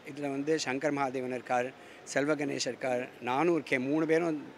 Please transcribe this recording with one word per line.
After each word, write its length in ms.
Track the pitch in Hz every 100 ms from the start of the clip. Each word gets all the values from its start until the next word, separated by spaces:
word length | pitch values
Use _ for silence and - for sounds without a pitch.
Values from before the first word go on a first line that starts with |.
| -
இதுல 120 | 143
வந்து 380 | 143 135 143 160 139
சங்கர் 260 | 131 151
மகாதேவன் 420 | 143 139 131 127
இருக்கார், 400 | 127 - 123 127 - - -
செல்வ 320 | - 139 143 147
கணேஷ் 320 | 143 131 135
இருக்கார், 420 | 113 131 123 127 -
நானும் 320 | 123 131 175
இருக்கேன். 280 | 165 - 135
மூணு 240 | 131 156 156
பேரும் 400 | 160 170 151 131